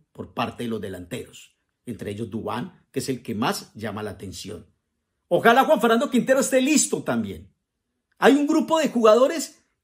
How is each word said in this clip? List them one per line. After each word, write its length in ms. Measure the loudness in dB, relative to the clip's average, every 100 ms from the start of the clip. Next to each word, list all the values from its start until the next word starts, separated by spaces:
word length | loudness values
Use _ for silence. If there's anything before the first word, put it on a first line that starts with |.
| _
por 220 | -18 -12
parte 300 | -6 -6 -6
de 60 | -8
los 120 | -8
delanteros, 800 | -8 -12 -12 -12 -12 -20 -20 _ _ _ -14
entre 240 | -10 -10
ellos 220 | -8 -8
Duván, 500 | -8 -6 -8 -8 _ _
que 100 | -8
es 80 | -6
el 120 | -8
que 140 | -6 -4
más 360 | -4 -4 -10 -12
llama 260 | -10 -8
la 80 | -10
atención. 560 | -12 -14 -14 -14 -16 -18 _ _ _ _ _ -2
Ojalá 380 | 4 6 4 4
Juan 140 | 4
Fernando 300 | 4 2 2
Quintero 300 | 0 2 2
esté 200 | 2 2
listo 440 | 2 0 0 -4
también. 500 | -4 -4 -4 -10 -16 _ _ _ _ _ _ 2
Hay 160 | 4
un 140 | 4 2
grupo 320 | 0 2 0
de 100 | 0
jugadores 720 | 4 6 6 4 0 -8 _ _ _